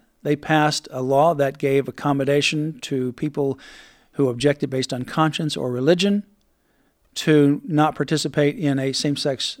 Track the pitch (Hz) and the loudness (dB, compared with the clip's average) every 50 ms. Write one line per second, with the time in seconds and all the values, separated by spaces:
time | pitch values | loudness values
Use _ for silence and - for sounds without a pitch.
0 | _ _ _ _ - 147 147 147 - - 156 151 151 151 151 - - - 143 131 | _ _ _ _ -2 -2 -2 -2 0 0 2 2 2 2 0 -4 -8 -10 -8 -6
1 | 127 131 139 139 156 170 165 139 139 135 143 - 143 139 135 139 127 127 - - | -2 2 4 4 4 4 4 2 0 -2 -2 -2 -2 2 2 2 0 -2 -8 -4
2 | - 147 139 139 135 139 143 147 143 - 170 151 151 160 160 - - - 143 127 | -2 -2 0 0 0 2 2 2 2 0 -2 -2 -4 -4 -6 -10 -8 -6 -4 -4
3 | 127 127 120 - 156 151 - 151 139 139 131 - - - - - - - _ _ | -4 -4 -4 -6 -6 -6 -4 -2 -2 -2 -4 -6 -12 -20 -20 -20 -20 -20 _ _
4 | _ _ - - 139 127 120 120 131 143 139 - 143 131 131 131 131 - 135 123 | _ _ -2 0 0 0 0 0 0 0 0 0 -4 -4 -4 -4 -4 -4 -6 -8
5 | 127 - - 160 160 156 147 - 165 147 - - 135 127 123 123 131 151 180 175 | -8 -6 0 0 0 0 0 -2 -4 -4 -4 -4 -4 -4 -4 0 2 2 4 4
6 | 190 202 202 208 - _ _ _ _ _ _ _ _ _ _ _ _ _ _ _ | 4 0 0 0 -2 _ _ _ _ _ _ _ _ _ _ _ _ _ _ _
7 | _ _ - - - 160 156 147 143 143 143 - - 202 151 151 151 151 151 - | _ _ -12 -4 2 4 6 6 6 4 2 0 -2 -2 2 2 2 2 0 -2
8 | 143 - 165 143 - 151 - 160 147 147 - - 160 143 135 135 135 139 131 - | -2 -2 -2 -2 -2 -2 0 0 0 0 0 0 -2 0 0 0 -2 -2 -4 -2
9 | - 147 143 - - 147 135 - - - - - | -2 -2 -2 -2 -2 -4 -4 -4 -6 -8 -8 -12